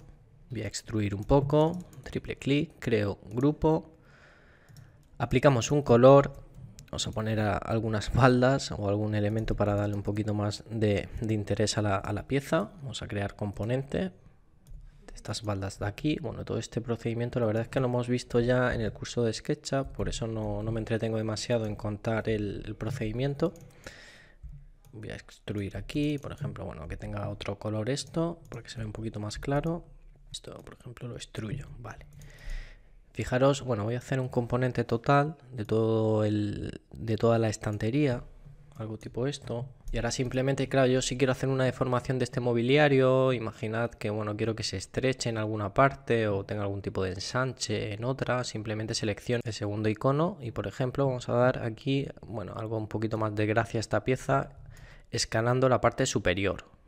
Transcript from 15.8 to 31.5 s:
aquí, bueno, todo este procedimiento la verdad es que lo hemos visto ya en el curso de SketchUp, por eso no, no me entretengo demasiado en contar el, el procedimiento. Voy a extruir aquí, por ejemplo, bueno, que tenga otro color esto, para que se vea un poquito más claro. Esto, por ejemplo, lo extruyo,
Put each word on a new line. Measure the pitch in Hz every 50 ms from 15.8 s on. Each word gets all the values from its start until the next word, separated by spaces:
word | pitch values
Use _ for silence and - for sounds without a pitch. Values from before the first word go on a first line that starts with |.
| 104
aquí, | 104 101 - - 151 151 -
bueno, | - 113 107 98 98
todo | - 101
este | 113 110 - - 120
procedimiento | 110 120 117 110 - 120 113 117 120 120 - 127
la | 120
verdad | 107 107 113
es | 117 -
que | - 143
lo | 131
hemos | 123 123 123 120
visto | 120 123 123 - - - 120
ya | 117 123 123 127 127 123 117
en | 117
el | 110 104
curso | - - - - - 120 120
de | 117
SketchUp, | 107 - - - 147 - - - - 135 135 -
por | - - 101 -
eso | - - 120
no, | 113 113 110 107 107 104 104 107
no | 110
me | 113 113
entretengo | 107 - 117 110 113 110 113
demasiado | 110 110 110 107 104 - - 120 117 110
en | 107 104
contar | - - 107 107 101 - 117 113 110 104
el, | 110 113 104 107 101 - - -
el | - 107
procedimiento. | - 107 110 113 - 113 107 110 120 131 143 143 139 165 160 - - - - - - - - - - - - - - - - - - - - - - - - - - - - -
Voy | 113 104 -
a | -
extruir | - - - - - _ - 101 104 101 95 -
aquí, | 98 104 - - 147 147 147 151
por | 139 139 -
ejemplo, | - - 147 139 - - -
bueno, | - - - 73
que | - 95
tenga | - - 104 104 101 101 101
otro | 101 - - - 101 -
color | - 110 107 107 107 117
esto, | 135 139 - - - 160 165 170 170 - - -
para | - 120 117
que | -
se | -
vea | 117 110
un | 107 104
poquito | - 110 110 - 107
más | 104 107 -
claro. | - - 139 139 143 147 165 165 175 - - - - - - - - - -
Esto, | - - - - - - -
por | - -
ejemplo, | - - 123 120 - 123
lo | 120 113
extruyo, | - - - - - 107 107